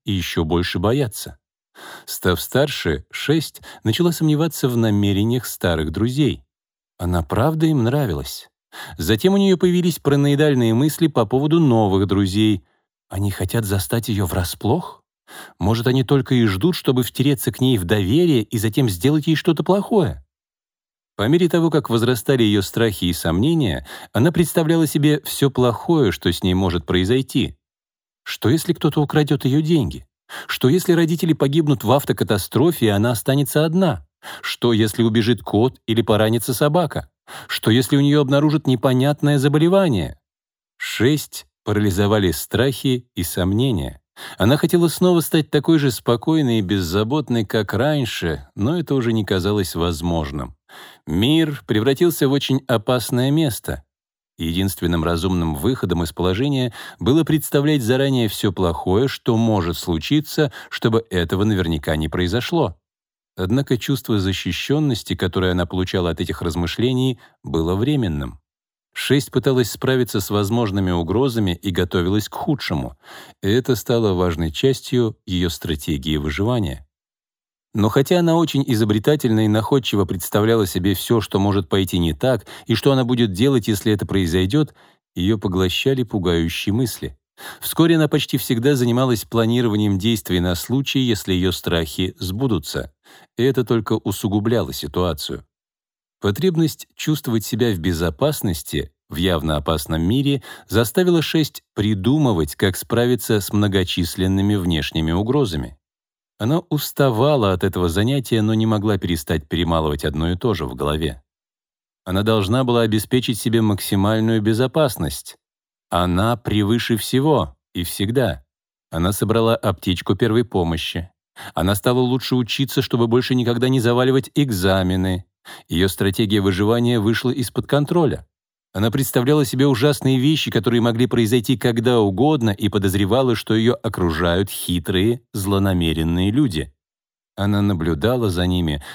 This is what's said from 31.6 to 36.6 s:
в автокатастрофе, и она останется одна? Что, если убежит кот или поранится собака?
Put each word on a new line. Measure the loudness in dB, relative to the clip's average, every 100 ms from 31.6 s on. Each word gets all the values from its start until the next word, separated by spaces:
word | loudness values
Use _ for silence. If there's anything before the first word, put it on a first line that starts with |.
| 2 0
в | 2
автокатастрофе, | 2 2 -4 0 -2 0 2 2 2 2
и |
она | 2 0
останется | 0 0 0 0 0
одна? | 2 2 0 -2 -10 _ -18 -12
Что, | -10 -2 0
если | 2 2 2
убежит | 2 2 2 0
кот | 0 0 0 -2 -4
или | -2
поранится | 2 2 2 0 -2
собака? | 0